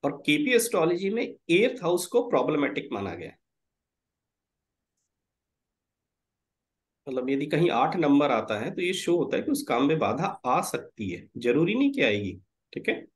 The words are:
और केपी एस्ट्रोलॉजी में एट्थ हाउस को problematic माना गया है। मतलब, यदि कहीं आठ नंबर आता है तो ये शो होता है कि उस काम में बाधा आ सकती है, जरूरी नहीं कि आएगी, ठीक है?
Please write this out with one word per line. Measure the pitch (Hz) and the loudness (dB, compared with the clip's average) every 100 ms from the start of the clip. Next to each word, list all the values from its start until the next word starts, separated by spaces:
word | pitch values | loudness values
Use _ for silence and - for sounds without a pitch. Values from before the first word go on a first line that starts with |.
और | 143 | -4
केपी | 139 - 147 147 | -4 0 2 4
एस्ट्रोलॉजी | 226 - 196 160 175 196 | 2 2 0 0 0 -2
में | 220 - - _ | -4 -4 -8 _
एट्थ | 170 240 262 | 2 2 0
हाउस | 170 175 - | -2 0 0
को | 240 - | 0 2
problematic | 139 127 151 139 - - | 0 2 0 0 -4 -6
माना | 107 98 85 | -6 -6 -8
गया | 78 | -12
है। | - _ _ _ _ _ _ _ _ _ _ _ _ _ _ _ _ _ _ _ _ _ _ _ _ _ _ _ _ _ _ _ _ _ _ _ _ - | -16 _ _ _ _ _ _ _ _ _ _ _ _ _ _ _ _ _ _ _ _ _ _ _ _ _ _ _ _ _ _ _ _ _ _ _ _ -8
मतलब, | 131 127 | -6 -2
यदि | 135 147 | -2 0
कहीं | 156 170 | 2 2
आठ | 117 139 185 | 2 0 2
नंबर | 151 143 147 | 4 4 4
आता | 117 107 104 | 2 0 -4
है | 120 - | -4 -4
तो | |
ये | 175 | -4
शो | 185 - 175 | -2 0 0
होता | 143 - | 2 -2
है | |
कि | - | -2
उस | 285 | -4
काम | - 123 139 | 0 2 2
में | 156 | 2
बाधा | 101 117 185 - 127 | 0 0 -4 -4 0
आ | 143 | 0
सकती | 190 123 - _ 101 | 0 -6 -10 _ -8
है, | 85 - - | -8 -12 -6
जरूरी | 117 131 165 226 | 0 2 2 2
नहीं | 277 | 0
कि | 277 | 2
आएगी, | 127 104 101 - _ _ _ | 0 0 -2 -8 _ _ _
ठीक | - - | -8 -6
है? | - - | -6 -8